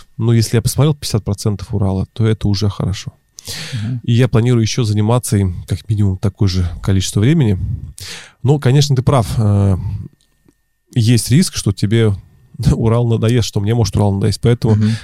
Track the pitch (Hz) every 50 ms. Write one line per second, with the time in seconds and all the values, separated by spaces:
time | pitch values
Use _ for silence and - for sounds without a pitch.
0 | - _ - - 113 117 117 117 110 - 120 113 - - - - 139 160 147 -
1 | - - - 104 - 107 98 - - 110 101 92 - - 104 98 98 95 95 95
2 | - - - - 110 110 107 - - 104 98 92 107 98 - - - 87 98 -
3 | - - _ _ _ _ _ - - - - - 156 - 135 101 107 120 127 120
4 | - 120 117 117 127 - - 110 117 123 123 113 110 107 - 131 117 104 104 107
5 | 104 110 123 123 - - 110 101 98 90 87 - - - 98 - - - 107 101
6 | 104 98 95 - - 98 - - 104 95 90 92 90 85 - - - 98 95 95
7 | 90 - - 104 107 135 170 170 123 104 95 85 - - - - - - - -
8 | - - - - - - _ - - 127 151 143 - 123 131 147 143 147 131 127
9 | - - 143 123 107 - - 113 107 104 101 101 98 98 92 80 95 - - -
10 | - - _ _ _ _ _ _ _ _ _ _ _ _ _ _ _ _ - 123
11 | 104 117 123 110 - - 120 - - - - - - 107 95 - 110 98 113 117
12 | 113 107 95 - - - _ _ _ _ - - 110 - - - 120 110 113 120
13 | 120 117 113 95 113 110 123 117 104 - - 107 101 107 117 117 110 - - -
14 | 104 101 98 98 110 107 - - - 113 123 - - 110 110 104 107 107 113 -